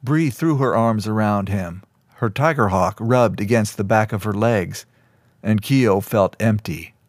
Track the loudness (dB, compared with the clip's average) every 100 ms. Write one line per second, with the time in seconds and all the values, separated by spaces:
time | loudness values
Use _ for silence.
0 | 0 0 0 0 0 2 2 2 2 0
1 | -2 0 0 0 -2 -4 -6 -10 -18 _
2 | _ _ -4 0 0 2 2 2 0 -2
3 | 0 2 2 0 0 0 0 -4 0 2
4 | 2 -4 -4 -2 0 0 -2 -8 -16 _
5 | _ _ _ _ -2 -2 0 2 4 2
6 | 0 0 0 0 0 0 -4 -12 -12 _